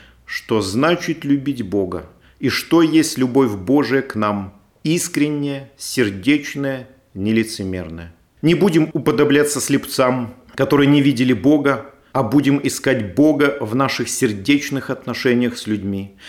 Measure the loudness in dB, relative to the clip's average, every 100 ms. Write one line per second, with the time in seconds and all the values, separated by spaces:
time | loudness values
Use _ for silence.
0 | -20 _ -12 -10 -2 -2 0 0 0 0
1 | -2 -4 0 0 0 -6 -2 -2 -2 -6
2 | -12 _ _ _ -2 -2 2 2 4 4
3 | 2 0 0 2 2 0 0 2 2 0
4 | -2 -2 -2 -2 -6 -14 _ _ -2 -2
5 | -2 -2 -2 -2 -4 -8 -12 -16 -6 -2
6 | -2 0 0 0 -2 -8 -6 -8 -12 _
7 | _ -6 0 0 -2 -6 -8 -8 -10 -14
8 | -16 -20 _ _ 0 4 4 2 0 0
9 | 0 2 4 2 2 -2 -2 -2 -2 0
10 | 0 0 -4 -12 -10 -4 2 4 6 4
11 | 4 2 2 2 4 4 2 -2 -6 -20
12 | _ -4 2 2 4 2 0 -2 0 0
13 | 0 2 4 4 0 0 -4 -2 0 -2
14 | -6 -2 -2 0 0 0 0 -6 -6 -8
15 | -8 -2 0 2 0 -4 -4 -4 -4 -6
16 | -8 -14